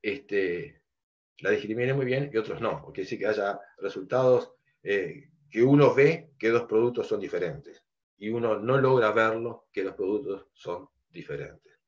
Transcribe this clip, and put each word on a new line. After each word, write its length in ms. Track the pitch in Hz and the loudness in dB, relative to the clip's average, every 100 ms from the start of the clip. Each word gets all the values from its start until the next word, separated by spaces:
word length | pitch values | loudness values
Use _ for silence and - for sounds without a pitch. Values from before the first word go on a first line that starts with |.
Este, 800 | 110 101 - 101 92 87 82 _ _ _ _ _ _ _ | -4 -6 -4 -2 -2 -4 -8 _ _ _ _ _ _ _
la 100 | 95 | -2
discriminen 460 | 107 104 110 127 135 | -2 -2 -2 0 0
muy 100 | 127 | 0
bien 240 | 131 143 | -2 -2
y 60 | 110 | -4
otros 220 | 107 95 | -4 -4
no. 260 | 113 87 - | -4 -4 -10
Quiere 160 | - | -10
decir 160 | 95 107 | -8 -4
que 80 | 95 | -2
haya 340 | 107 101 98 - _ | 0 -2 -4 -10 _
resultados, 760 | 98 101 92 127 127 123 120 _ _ _ | -8 -8 -2 2 4 4 2 _ _ _
eh, 480 | 85 101 87 - - _ _ | -4 -2 -2 -10 -20 _ _
que 120 | 110 | 2
uno 320 | 127 143 135 | 6 8 6
ve 380 | 120 147 165 - _ | 6 4 4 -6 _
que 100 | 110 | 0
dos 140 | 117 | 0
productos 440 | 117 110 120 120 101 | 2 2 2 -2 -4
son 140 | 104 | -4
diferentes, 640 | 92 87 87 76 - - _ _ _ _ | -4 -4 -4 -6 -16 -20 _ _ _ _
y 140 | 104 | -6
uno 280 | 117 117 104 | -4 -2 -2
no 200 | 110 135 | 0 2
logra 340 | 131 131 110 | 4 4 4
verlo 560 | 110 113 113 117 113 _ | 4 2 0 -6 -10 _
que 140 | - | -6
los 100 | 95 | -6
productos 520 | 95 95 104 95 98 - | -4 -4 -2 -4 -10 -12
son 340 | _ 87 87 95 _ _ | _ -12 -12 -12 _ _
diferentes 680 | 85 78 73 73 - _ _ | -20 -12 -12 -12 -16 _ _